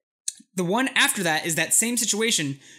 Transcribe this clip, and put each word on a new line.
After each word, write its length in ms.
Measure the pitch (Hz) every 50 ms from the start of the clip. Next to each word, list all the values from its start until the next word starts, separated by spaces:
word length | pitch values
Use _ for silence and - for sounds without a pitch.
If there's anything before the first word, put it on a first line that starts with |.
| _ _ _ _ _ - - - - _ _
The 100 | 185 180
one 240 | 170 202 240 262 - -
after 280 | 214 262 277 - 208
that 240 | 180 165 156 156 -
is 80 | 170 156
that 200 | 170 160 160 -
same 220 | - 220 233 247
situation, 640 | 233 233 196 202 208 220 233 - - 151 139 135 - - - -